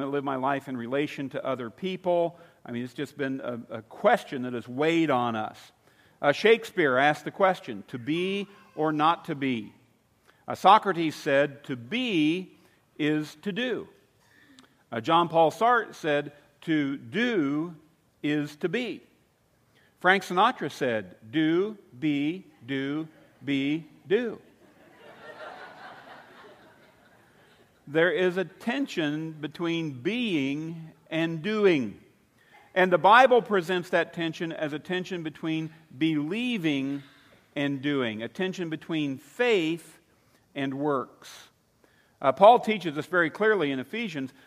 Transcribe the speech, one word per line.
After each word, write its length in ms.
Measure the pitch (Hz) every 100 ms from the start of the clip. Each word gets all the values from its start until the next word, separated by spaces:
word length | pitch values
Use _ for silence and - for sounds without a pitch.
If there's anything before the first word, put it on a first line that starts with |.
live 180 | 139 143
my 140 | 139 131
life 320 | 131 139 139
in 80 | 127
relation 540 | 117 139 147 - 135
to 120 | 135
other 280 | - 127 120
people? 680 | - 185 185 185 175 170 165 - _ -
I 60 |
mean, 120 | 120
it's 80 | 123
just 240 | - 143 -
been 240 | 139 135
a, 380 | 120 120 120 113
a 20 |
question 640 | 107 - 202 190 - 139
that 100 | 127
has 160 | 123 113
weighed 400 | 123 156 165 160
on 260 | 131 120
us. 380 | 113 107 - - _ _ _ _ _
Uh, 120 | 147
Shakespeare 680 | 139 208 226 226 - 151 127
asked 260 | 143 151
the 60 | -
question, 540 | - 190 185 - 104 -
"To 100 | 135
be 500 | 117 160 185 196 196 - - -
or 160 | 156
not 340 | 151 156 165 -
to 80 |
be?" 400 | 147 135 120 104 - _ _ _ _ _ _ -
Uh, 60 |
Socrates 600 | 120 185 208 202 170 165
said, 480 | - - 139 147 127
"To 120 | - 131
be 800 | 117 220 254 180 151 170 180 - _ _ _ -
is 380 | 151 151 151 -
to 100 | 202
do." 360 | 196 254 190 - - _ _ _ _ _ - - _ _
Uh, 120 | 117
John 260 | 113 165 170
Paul 220 | 165 160
Sartre 440 | 143 226 240 -
said, 380 | - 165 143 147 - _ _
"To 340 | - 156 143 139
do 800 | 120 151 247 220 139 147 170 165 _ _ _ _
is 340 | 147 151 147 -
to 120 | 180
be." 320 | 202 240 123 - _ _ _ _ _ _ _ _ _
Frank 220 | 180 190
Sinatra 480 | - 180 220 254 151
said, 440 | - 135 110 95 - 110
"Do, 460 | 135 156 170 202 214 - 123
be, 480 | 151 143 147 185 190 _
do, 420 | 117 135 135 147 160 - - _
be, 420 | 131 139 139 156 160 - -
do." 320 | 202 240 - - _ - _ - - - - - - - - - - - - - - - - - - - _ _ _ _ _ _ _ _ _ _ _ -
There 260 | 147 170
is 260 | 160 185 175
a 60 |
tension 880 | 170 - - 254 277 - 151 151 160
between 680 | 156 147 - 175 165 160 131
being 880 | 127 233 233 165 135 143 160 165 160 - _
and 320 | 160 165 165
doing. 560 | 156 214 202 160 110 98 - _ _ _ _ - - -
And 160 | 185
the 60 | 175
Bible 420 | 185 226 262 247
presents 500 | 175 208 165 185 170
that 240 | 180 165
tension 360 | 170 165 156 170
as 220 | 156 151
a 80 | 147
tension 420 | - 185 175 185
between 480 | 156 151 165 160 160 - _ 127
believing 1080 | 160 151 147 208 247 233 160 143 135 143 139 - _ _ _
and 260 | - 143 139
doing, 400 | 139 143 120 107
a 60 | 113
tension 420 | - 185 185 170
between 480 | 156 - 165 143 131
faith 840 | - - 247 214 160 170 - - _ _ _ _ _ 143
and 180 | 139
works. 760 | 135 147 135 113 - - - - _ _ _ _ _ _ _
Uh, 120 | 139
Paul 260 | 131 196 240
teaches 400 | - 220 165 147
us 80 | 143
very 240 | 180 160
clearly 400 | - 214 214 147
in 80 | 135
Ephesians 540 | 123 214 233 156 135 -